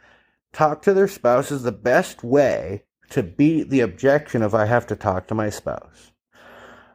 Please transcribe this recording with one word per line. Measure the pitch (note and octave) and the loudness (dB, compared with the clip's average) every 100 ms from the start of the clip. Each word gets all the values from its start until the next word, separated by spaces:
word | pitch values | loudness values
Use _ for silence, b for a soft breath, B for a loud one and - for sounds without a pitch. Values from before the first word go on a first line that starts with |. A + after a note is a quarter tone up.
| b b b b _ | b b b b _
talk | - D#3 D3 | -2 0 2
to | - | 0
their | F#3+ G3 | 2 0
spouse | - A#2+ B2 C#3 | 0 0 2 0
is | C#3+ | -4
the | A#2+ | -6
best | G2 A#2+ C#3+ F#3 - | -4 0 2 0 -8
way | A#2+ C#3 C3 A#1+ D2+ G2+ - _ _ | 0 2 2 0 -6 -12 -14 _ _
to | - | -6
beat | F#2 - D3 D#3+ - | -4 0 2 2 0
the | C3+ | 0
objection | A2+ F2 C3+ D3 D3 B2 | 0 0 0 0 0 -2
of, | G#2+ A2 | 0 0
"I | G#2+ | 2
have | A#2+ - | 0 -2
to | G#2 | -4
talk | G#2 F#2 - | -4 -4 -4
to | A2+ | -4
my | G#2+ | -4
spouse." | - - - - _ _ _ _ B B B B B B | -6 -10 -10 -14 _ _ _ _ B B B B B B